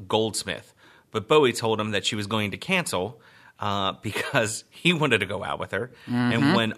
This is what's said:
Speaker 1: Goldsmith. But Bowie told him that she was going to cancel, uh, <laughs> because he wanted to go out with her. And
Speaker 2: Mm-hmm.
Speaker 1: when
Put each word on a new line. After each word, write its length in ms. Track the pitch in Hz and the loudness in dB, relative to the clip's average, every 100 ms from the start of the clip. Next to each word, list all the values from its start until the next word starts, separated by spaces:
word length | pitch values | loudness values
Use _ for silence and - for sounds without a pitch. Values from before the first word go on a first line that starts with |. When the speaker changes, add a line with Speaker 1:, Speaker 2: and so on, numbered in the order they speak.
| 95 | 0
Speaker 1:
Goldsmith. 640 | 110 110 - 98 - - _ - - _ | 2 2 -2 -6 -8 -10 _ -20 -20 _
But 160 | 110 - | -4 4
Bowie 260 | 156 127 | 6 6
told 260 | 117 113 107 | 4 0 0
him 120 | 107 | 0
that 140 | 101 - | -2 -2
she 100 | 107 | -4
was 100 | 101 | -2
going 240 | 110 104 | -2 -2
to 60 | 98 | -4
cancel, 640 | - 185 - 90 101 127 - - - - | -2 -2 -2 -2 -4 -8 -20 -20 -20 -8
uh, 340 | 104 101 95 - | -4 -2 -2 -4
<laughs> 40 | |
because 600 | 107 - - 131 110 - - | -6 -6 -2 0 0 -4 -12
he 200 | - 170 | -2 0
wanted 280 | 165 147 110 | 2 2 2
to 60 | 95 | 0
go 160 | 95 | -6
out 160 | 95 73 | -6 -6
with 120 | - | -4
her. 200 | 95 127 - - | -6 -6 -10 -4
And 260 | 123 120 | -2 0
Speaker 2:
Mm-hmm. 200 | 117 143 117 | 2 4 4
Speaker 1:
when 180 | 110 | 2